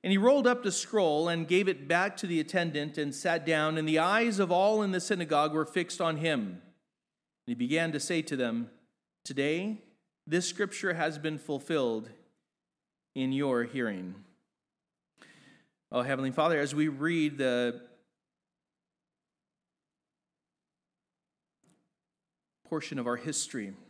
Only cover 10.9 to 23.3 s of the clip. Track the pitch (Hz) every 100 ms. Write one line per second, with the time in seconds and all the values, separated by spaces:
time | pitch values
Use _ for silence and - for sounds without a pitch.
10.9 | 170 160 151 156 151 - 143 - 160 123
11.9 | 110 107 - _ _ _ _ _ _ _
12.9 | _ _ 135 131 135 143 123 120 139 117
13.9 | 95 92 101 - _ _ _ _ _ _
14.9 | _ _ _ - - - - _ _ _
15.9 | 123 127 135 135 131 156 156 143 147 156
16.9 | 135 156 165 151 139 127 123 123 120 -
17.9 | _ _ _ _ _ _ _ _ _ _
18.9 | _ _ _ _ _ _ _ _ _ _
19.9 | _ _ _ _ _ _ _ _ _ _
20.9 | _ _ _ _ _ _ _ _ _ _
21.9 | _ _ _ _ _ _ _ - 160 -
22.9 | 139 120 120 156